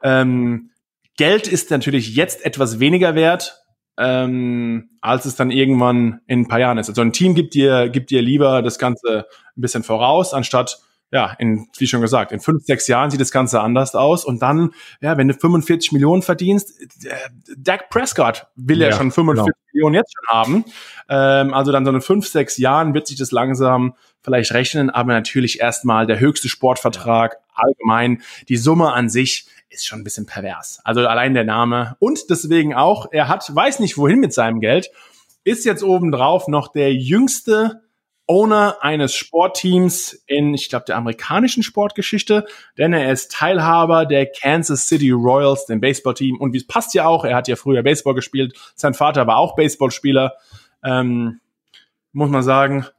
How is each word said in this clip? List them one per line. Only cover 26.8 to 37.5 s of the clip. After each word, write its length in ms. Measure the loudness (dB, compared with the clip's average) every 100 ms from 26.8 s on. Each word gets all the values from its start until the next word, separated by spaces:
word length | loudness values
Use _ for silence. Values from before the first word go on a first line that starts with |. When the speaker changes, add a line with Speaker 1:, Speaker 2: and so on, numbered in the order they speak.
| -2 -6 -2 0 0 -4
Speaker 2:
Ja. 280 | _ -2
Speaker 1:
allgemein. 580 | 0 0 0 0 0 -2 -6 -20 -4
Die 80 | -2
Summe 340 | 2 2 2
an 160 | 0 -2
sich 400 | -2 -2 -4 -10 _ _
ist 160 | -14 -12
schon 140 | -12
ein 40 |
bisschen 220 | -14 -12 -12
pervers. 540 | -12 -12 -14 -16 -12
Also 220 | -4 0 2
allein 280 | 2 2
der 100 | 2
Name 540 | 0 0 0 -2 -4 -2
und 300 | -2 -2 -4
deswegen 440 | -4 0 0 0
auch, 340 | 2 2 0 -2
er 160 | -2 0
hat, 260 | -2 -2
weiß 260 | -2 -2 0
nicht 180 | -4 0
wohin 220 | 2 4
mit 140 | 2
seinem 280 | 0 -2 0
Geld, 280 | 0 0 -2 _ -20 _ _ _
ist 220 | -4 -2 -2
jetzt 180 | -2
obendrauf 640 | 0 2 2 2 2 2 0
noch 220 | -2 -2
der 240 | -2 0
jüngste 880 | 0 0 2 2 -2 -2